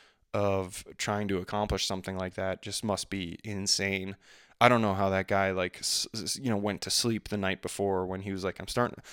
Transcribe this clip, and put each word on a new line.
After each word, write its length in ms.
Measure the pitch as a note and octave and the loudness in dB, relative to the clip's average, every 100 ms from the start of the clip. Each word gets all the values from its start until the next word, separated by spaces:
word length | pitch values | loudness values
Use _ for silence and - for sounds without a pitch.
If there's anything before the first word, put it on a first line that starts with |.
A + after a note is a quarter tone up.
| - _ _ | -20 _ _
of 500 | G#2 G2+ F#2+ F2+ - - - | 0 2 2 0 -8 -14 -8
trying 320 | - G#2 G#2 | -2 -2 0
to 100 | F#2+ | -2
accomplish 480 | F#2 G#2 G#2 F#2+ - | -2 -2 0 0 0
something 300 | F#2+ F#2+ F#2+ | -4 -4 -4
like 180 | F#2 | -4
that 280 | - F#2+ F#2 | -4 -4 -4
just 220 | G#2 - | -6 -6
must 260 | A2 F#2+ - | -2 -2 -2
be 280 | G2 F2 - | -4 -4 -8
insane. 720 | A2+ G2+ G2+ - G2 G2 F#2+ G2 - - - - | -8 -4 0 2 2 0 -4 -10 -18 -20 -12 4
I 80 | A#2+ | 6
don't 140 | A#2+ | 8
know 120 | G#2+ | 4
how 160 | F#2+ G2 | 4 4
that 180 | F#2+ F#2+ | 2 2
guy, 220 | G2 G2 | 4 4
like, 280 | F#2 F2+ - | 2 -2 -2
s-, 260 | - - - | -2 -2 -2
s-, 240 | A2 F2+ - | -6 -6 -4
you 80 | C3 | 0
know, 80 | G#2 | 0
went 240 | G#2 F#2+ | 0 -2
to 80 | - | 0
sleep 380 | - A#2+ A2 - | 0 2 0 -2
the 80 | G#2 | -2
night 260 | F#2+ F#2 | 0 -2
before 440 | F2+ - G2+ F#2+ F#2 | -4 -2 0 0 0
when 160 | F#2+ | -4
he 100 | G2 | -6
was 120 | F#2+ | -4
like, 160 | F#2 - | -4 -6
"I'm 80 | F#2 | -4
starting, 300 | B2 B2 - - | 0 0 -2 -16